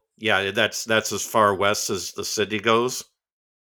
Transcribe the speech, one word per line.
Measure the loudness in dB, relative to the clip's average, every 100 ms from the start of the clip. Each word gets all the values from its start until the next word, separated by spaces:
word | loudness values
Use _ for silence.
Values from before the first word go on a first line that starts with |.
| _ -6
yeah, | 0 2 2
that's, | 0 0 -2
that's | -2 0 0
as | -6
far | -2 4 4 4
west | 0 0 -2
as | -6 -8
the | -10
city | -6 -4 -2 -2
goes. | 2 2 0 -6 -14 _ _ _ _ _ _